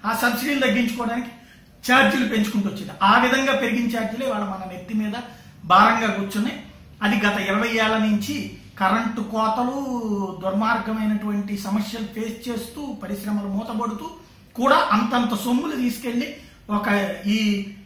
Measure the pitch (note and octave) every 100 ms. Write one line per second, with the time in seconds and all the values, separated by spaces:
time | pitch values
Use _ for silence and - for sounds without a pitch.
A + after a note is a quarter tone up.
0 | G#3 A3+ B3 G#3+ C#4+ C#4 B3+ G#3+ A#3 B3
1 | A3+ A#3+ A#3+ - - - - - - B3+
2 | A#3 C4 G#3+ A3 G#3 G#3 G3 - - -
3 | G3 A#3+ B3 C4+ C4+ - A3+ A#3+ A#3 A#3
4 | G#3+ A3+ C4 G#3+ G3 F#3+ F#3 F3+ G3 G#3+
5 | G#3+ A#3 - - - - E3 F#3 A3 A#3
6 | A3+ G3 G3 G#3+ A#3+ - - - - -
7 | G#3 G#3 G#3 G3 G3 G#3 A3+ A3+ A3 A3
8 | G#3+ G#3 A#3+ D4 D4 - - - F#3+ A3
9 | A#3 - G3 A3 A3 A3+ B3 C#4 C4+ A#3+
10 | A3 G3+ F#3+ F3+ F#3+ G3 A3 A3+ G#3+ A3
11 | G#3+ G#3+ G#3 G3+ G3+ G3+ F#3+ G#3 G3+ A#3
12 | G#3 G#3+ A3+ A3+ B3 A3+ - D4+ C#4 G#3
13 | G3 G3+ G#3 G#3 G3+ G3 B3 A3 A#3 -
14 | E4 - - - - - C4 D4+ - A3
15 | - B3 G#3+ G#3 A#3+ B3 D#4+ C4 B3 -
16 | B3 A#3+ D#4 - - - - G3+ G#3 G3+
17 | F#3+ - G3+ A3 G#3 G3+ G3 -